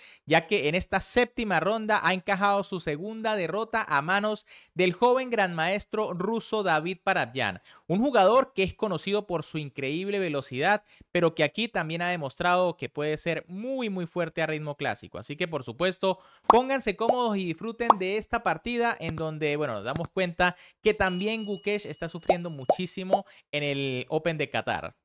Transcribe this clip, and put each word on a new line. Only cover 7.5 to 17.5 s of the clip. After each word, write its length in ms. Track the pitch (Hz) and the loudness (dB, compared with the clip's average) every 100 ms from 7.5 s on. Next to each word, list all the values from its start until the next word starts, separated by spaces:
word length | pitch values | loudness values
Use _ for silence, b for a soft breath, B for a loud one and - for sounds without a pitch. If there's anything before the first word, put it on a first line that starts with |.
| 90 B B - | -2 B B -2
un 160 | 185 | 2
jugador 500 | 277 233 190 247 262 | 4 6 8 6 4
que 120 | - | 0
es 100 | 185 | -2
conocido 520 | - 208 165 196 202 202 | 0 -2 -2 0 -2 -2
por 180 | 165 | -6
su 140 | - 160 | -4 -6
increíble 600 | 143 - 135 160 196 202 | -8 -6 -4 -2 -2 -2
velocidad, 680 | 180 143 - 127 170 208 _ b - | -2 -2 -4 0 2 2 _ b -4
pero 240 | 175 165 | 2 2
que 100 | 165 | 4
aquí 240 | 147 - 226 | 0 2 -4
también 340 | 190 156 165 | -2 -4 -4
ha 80 | 175 | -2
demostrado 680 | 175 139 - 175 180 180 165 | -2 -4 -2 2 4 2 0
que 120 | 127 | -8
puede 280 | - 151 151 | -4 -2 -2
ser 280 | 170 160 - | -2 -4 -6
muy, 440 | 185 247 269 226 | -10 -6 -4 -4
muy 160 | 185 170 | -4 -4
fuerte 360 | 180 165 170 | -4 -4 -2
a 40 | 156 | -2
ritmo 300 | 156 151 143 | -2 -6 -4
clásico. 420 | 135 104 - - | -4 -4 -8 -14
Así 180 | - 143 | -10 -6
que, 100 | 175 | -4
por 160 | 151 | -4
supuesto, 560 | 120 113 185 180 190 185 B B - | -6 -2 -2 0 -2 -2 B B 6
pónganse 480 | 233 262 269 220 180 | 6 6 -2 -2 -2
cómodos 400 | 226 247 240 202 | 0 2 2 0
y 80 | |
disfruten 460 | 180 | -2